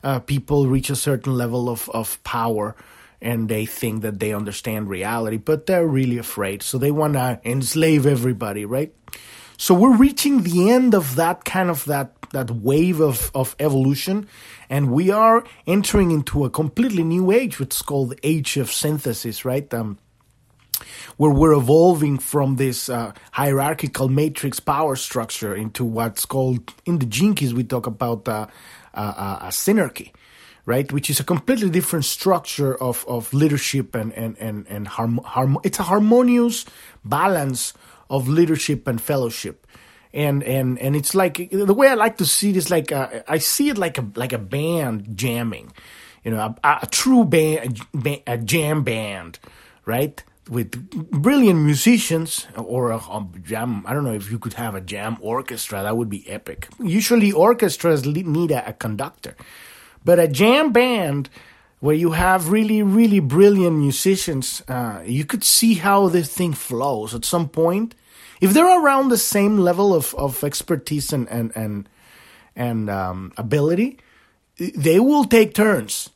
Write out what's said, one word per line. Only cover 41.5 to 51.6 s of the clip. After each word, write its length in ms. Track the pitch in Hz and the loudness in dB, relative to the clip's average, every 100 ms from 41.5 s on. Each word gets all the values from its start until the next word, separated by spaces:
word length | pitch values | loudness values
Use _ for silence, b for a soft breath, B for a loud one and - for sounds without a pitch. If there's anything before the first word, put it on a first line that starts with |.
the 220 | 190 202 | -2 2
way 160 | 208 269 | 4 4
I 60 | 240 | 4
like 220 | 220 220 | 0 0
to 80 | 170 | -2
see 260 | - 202 | 0 0
it 40 | 190 | 0
is 160 | 147 | 0
like 200 | 175 147 | -2 0
a, 320 | 139 131 113 - | -4 -6 -8 -4
I 100 | 160 | -2
see 300 | - - 285 | -2 0 0
it 80 | 220 | 0
like 200 | 175 139 | -4 -4
a, 100 | 107 113 | -8 -6
like 160 | 127 | -6
a 60 | 120 | -6
band 800 | 98 139 156 170 135 110 101 98 | -6 -4 -2 -2 -2 -6 -8 -6
jamming, 560 | 123 120 117 82 55 - B B B B | -4 -4 -6 -8 -16 -20 B B B B
you 80 | 117 | -6
know, 80 | 110 | -4
a, 160 | 107 - | -4 -2
a, 160 | 143 151 | 0 0
a 40 | - | 0
true 380 | - 262 254 190 | -2 4 4 6
band, 560 | 165 156 156 127 110 - 147 135 | 4 2 0 -4 -8 -8 -6 -4
a, 180 | 143 - | -6 -6
a 120 | 120 | -6
jam 460 | 110 165 151 156 | -2 -2 0 -2
band, 560 | 127 110 107 98 85 76 b b b b - | -2 -4 -6 -10 -14 -20 b b b b -6
right? 380 | 117 147 - - _ - | -4 -4 -6 -20 _ -8
With 400 | 120 110 123 - 151 160 | -6 -6 -10 -12 -12 -6
brilliant 480 | 139 160 285 233 | 0 2 4 4
musicians 880 | 170 | 4